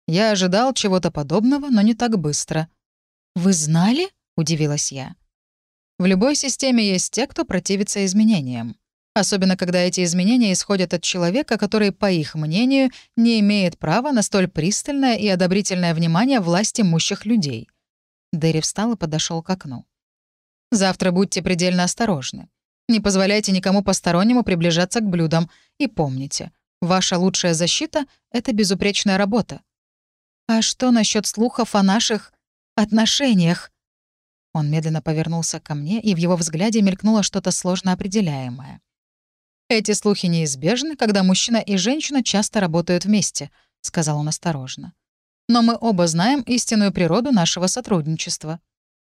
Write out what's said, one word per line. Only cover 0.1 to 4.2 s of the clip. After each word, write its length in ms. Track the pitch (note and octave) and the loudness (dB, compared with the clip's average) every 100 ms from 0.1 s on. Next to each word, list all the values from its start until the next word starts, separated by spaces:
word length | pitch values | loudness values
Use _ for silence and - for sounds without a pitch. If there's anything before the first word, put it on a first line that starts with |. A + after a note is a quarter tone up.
| E3 A3 | 0 2
ожидал 420 | G3+ F3+ F#3+ C4 | 2 2 2 0
чего-то 380 | B3 G#3 F#3 E3+ | 0 0 0 -2
подобного, 560 | D#3 C#3+ F3+ A#3 C#4+ C#4+ | -4 -2 0 2 0 0
но 100 | A3 | 2
не 140 | G#3 | 2
так 240 | A3+ A#3+ A3 | 2 0 0
быстро». 500 | D3+ C#3+ - D#3 D#3+ _ _ _ _ _ _ F3+ | -2 -4 -4 -6 -6 _ _ _ _ _ _ -2
«Вы 160 | F#3 | 2
знали?» — 580 | F3 D#3 E3 F#3+ C4+ F#4+ _ | 2 2 2 2 0 -2 _